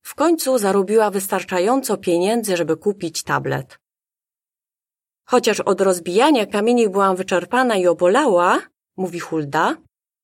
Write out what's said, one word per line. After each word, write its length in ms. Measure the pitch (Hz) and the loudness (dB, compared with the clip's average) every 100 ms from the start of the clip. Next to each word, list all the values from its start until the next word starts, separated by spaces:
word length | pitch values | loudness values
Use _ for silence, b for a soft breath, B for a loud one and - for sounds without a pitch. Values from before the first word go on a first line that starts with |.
W 140 | - - | -20 -2
końcu 420 | 311 330 262 254 | 0 2 0 0
zarobiła 540 | 196 196 190 220 208 | 2 0 2 2 2
wystarczająco 840 | 196 196 190 - 180 190 269 254 196 | -2 -4 -6 -2 -2 0 0 -2 -4
pieniędzy, 600 | - 170 185 233 208 175 | 0 0 0 -2 -2 -2
żeby 200 | 156 160 | -2 -2
kupić 460 | 208 196 165 - | -2 -4 -8 -10
tablet. 540 | - 143 135 135 135 - _ _ _ _ _ _ _ _ _ _ _ _ _ _ - | -6 -4 -4 -6 -8 -20 _ _ _ _ _ _ _ _ _ _ _ _ _ _ -2
"Chociaż 340 | 254 226 202 | 0 2 0
od 220 | - 190 | -2 2
rozbijania 640 | 190 180 165 180 285 277 196 | 2 0 -2 2 4 2 0
kamieni 440 | 208 214 240 220 | -2 2 2 2
byłam 260 | 190 196 185 | 2 0 0
wyczerpana 600 | 190 180 175 247 254 208 | -2 -2 0 0 0 2
i 120 | 180 | 2
obolała", 720 | 160 180 226 302 175 180 269 - _ _ - | 2 2 4 2 2 2 0 -4 _ _ -8
mówi 220 | 185 170 | -8 -8
Hulda, 580 | - 160 147 156 190 320 _ _ _ _ | -8 -6 -4 -2 -2 -2 _ _ _ _